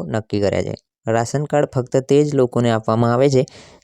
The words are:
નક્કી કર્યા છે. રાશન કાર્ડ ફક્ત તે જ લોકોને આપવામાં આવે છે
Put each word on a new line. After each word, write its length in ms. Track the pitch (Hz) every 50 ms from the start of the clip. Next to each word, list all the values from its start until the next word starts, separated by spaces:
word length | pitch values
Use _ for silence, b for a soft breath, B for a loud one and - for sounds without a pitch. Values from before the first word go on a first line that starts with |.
| -
નક્કી 360 | 160 127 110 107 - - 104
કર્યા 220 | 101 95 - 92 -
છે. 140 | 101 101 - _ _ _ _ -
રાશન 380 | 113 110 113 117 - - 139 151
કાર્ડ 260 | - - 147 147 139 -
ફક્ત 280 | 135 120 - - 135
તે 160 | 123 - 139
જ 120 | 143 151 151 143
લોકોને 360 | 135 127 123 - 120 120 120
આપવામાં 420 | 113 110 110 - 110 110 120 117 120
આવે 160 | 123 131 143
છે 120 | 135 127 127 - B B B B B B